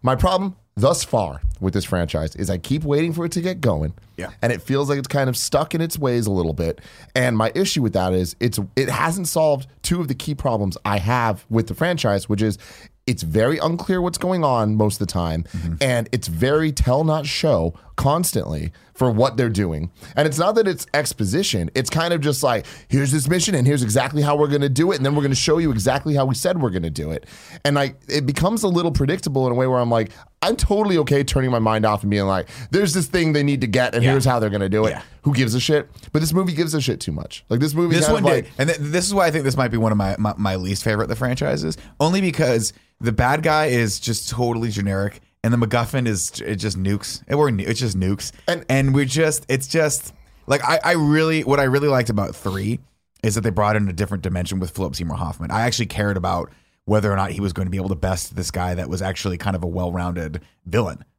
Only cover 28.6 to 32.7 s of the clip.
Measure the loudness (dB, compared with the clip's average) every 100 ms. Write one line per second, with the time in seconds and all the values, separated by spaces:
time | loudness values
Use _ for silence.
28.6 | 2 2 2 0 0 -2 -2 0 0 2
29.6 | 2 2 2 0 0 -8 -20 _ -2 0
30.6 | 0 2 2 2 2 2 2 0 2 2
31.6 | 2 2 2 2 0 0 2 0 -4 -12
32.6 | -2